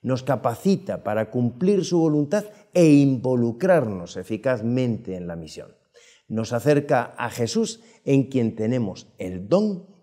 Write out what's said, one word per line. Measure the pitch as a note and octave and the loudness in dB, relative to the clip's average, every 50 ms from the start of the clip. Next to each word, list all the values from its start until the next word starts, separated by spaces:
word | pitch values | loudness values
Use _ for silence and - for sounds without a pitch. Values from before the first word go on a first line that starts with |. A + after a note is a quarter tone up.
Nos | - A#2+ C3 B2 B2+ | 0 -2 -2 -2 0
capacita | - C3+ A2 - B2 A2+ - - F#3+ G3 - - - G2 F2 - | -2 -2 0 0 -4 -4 0 2 2 2 2 0 -8 -8 -6 -4
para | G#2 G#2+ A2 A2 - | -4 -2 -2 -2 -2
cumplir | - B2+ B2 A#2+ A#2 - F#3 F#3 G#3 F#3+ E3+ | -2 -2 -2 -2 -2 0 0 2 2 2 0
su | - F3 E3+ | 0 0 2
voluntad | D#3+ D#3+ D3+ D3+ D3 C#3+ G3 G#3 G3+ - - - - _ _ | 2 2 2 0 0 0 -2 -4 -4 -6 -16 -20 -20 _ _
e | F3+ E3+ | 6 6
involucrarnos | D#3+ D3 C#3+ C#3+ C#3 C3+ A#2+ G#2 C3 B2+ B2 A#2+ A#2 A2+ A#2 F3+ F#3+ F#3 D#3+ C3 A2 G2+ F2+ E2+ F2 - | 8 8 8 6 6 2 0 0 0 0 2 2 0 -2 -2 2 4 4 4 2 0 -6 -8 -10 -10 -12
eficazmente | G2 F2+ - A2 G2+ - C3+ B2+ A2+ A2 A#2 B2 C3 B2+ A#2+ A2+ G2+ - F#2+ F#2+ | -12 -8 -8 -8 -4 -2 -2 -2 0 -2 -2 0 0 0 0 -2 -4 -6 -10 -10
en | F2+ F2 | -8 -8
la | E2+ E2+ | -10 -10
misión. | E2+ E2 D#2 - F2 C#2+ G1+ _ _ _ _ _ - _ - _ _ _ | -10 -12 -14 -16 -16 -18 -18 _ _ _ _ _ -20 _ -20 _ _ _
Nos | _ G#2+ A2 A2+ G#2+ | _ -4 -4 -4 -2
acerca | A#2+ A#2 A2+ D3 D3 C#3+ C#3+ C#3+ D3+ B2 A#2 - - | -4 0 2 4 4 4 4 2 0 0 0 -2 -8
a | - A#2+ A#2 | -8 -8 -6
Jesús, | - - A#2+ A2+ - A3+ A3+ - - - _ - _ _ _ | -4 -4 -4 -2 0 -2 -2 -2 -6 -14 _ -20 _ _ _
en | - C#3 C#3 C3 | 2 2 2 2
quien | - - B2+ A#2 A2+ - | 2 0 0 0 0 -2
tenemos | A2 A2 A2 B2+ B2+ A#2 F#2+ F2+ - - _ _ _ | -2 -2 -2 0 -2 -2 -4 -6 -10 -18 _ _ _
el | G2 F#2 F#2 F2+ F#2 | -10 -10 -8 -10 -4
don | G#2 D#3+ F#3+ G#3+ G#3+ G3 F3 - - - _ | 0 0 0 2 0 -4 -6 -12 -18 -20 _